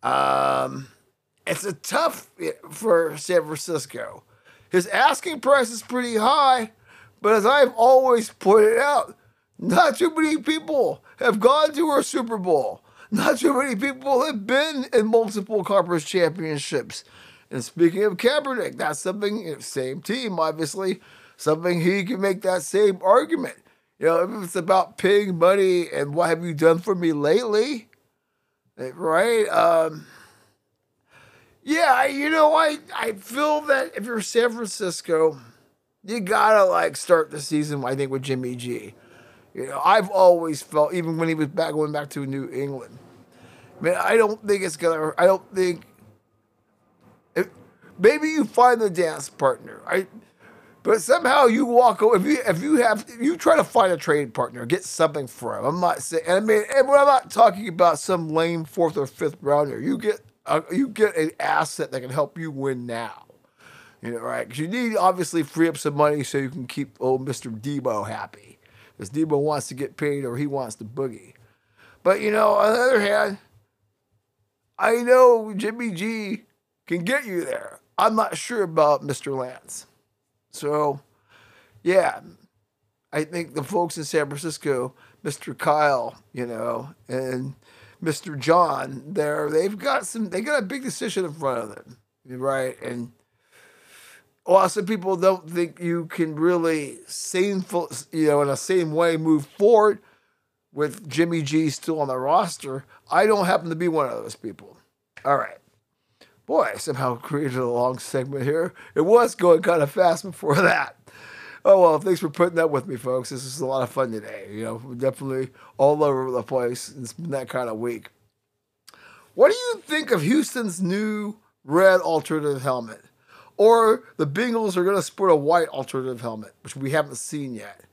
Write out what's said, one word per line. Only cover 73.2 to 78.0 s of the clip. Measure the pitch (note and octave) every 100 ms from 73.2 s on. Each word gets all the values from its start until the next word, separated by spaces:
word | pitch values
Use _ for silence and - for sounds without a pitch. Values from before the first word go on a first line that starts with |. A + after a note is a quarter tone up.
| G#3 G3 _ _ _ _ _ _ _ _ _ _ _ _ _ -
I | G3 A3+
know | A#3+ B3+ B3+ A#3 G#3+ G3+
Jimmy | G#3+ A3+ A#3+
G | E3+ G#3 A3+ G#3 A3 _ _ _ _ -
can | F3 F3
get | C4+ B3
you | F3+ D3+
there. | - G2+ - _
I'm | -